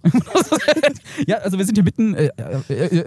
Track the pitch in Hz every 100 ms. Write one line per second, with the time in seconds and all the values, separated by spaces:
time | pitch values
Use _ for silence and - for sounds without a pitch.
0 | 165 247 - 370 - - - 311 294 277
1 | - - 262 214 196 190 196 208 185 -
2 | 220 180 151 - 73 131 - 135 170 170